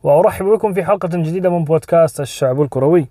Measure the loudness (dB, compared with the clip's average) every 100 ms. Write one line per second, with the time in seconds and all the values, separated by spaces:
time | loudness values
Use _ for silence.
0 | 4 4 2 0 0 0 0 -4 -2 -2
1 | -2 -4 -4 -2 -2 -2 0 -2 2 2
2 | 2 0 -10 -4 -2 0 -2 0 2 2
3 | 0